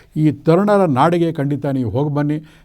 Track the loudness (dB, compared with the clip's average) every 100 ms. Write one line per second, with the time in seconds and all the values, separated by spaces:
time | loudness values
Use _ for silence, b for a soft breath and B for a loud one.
0 | B -2 -2 0 0 2 2 2 2 2
1 | 2 2 0 -2 -4 -4 -4 -4 -4 -2
2 | -2 -2 -2 -4 -10 B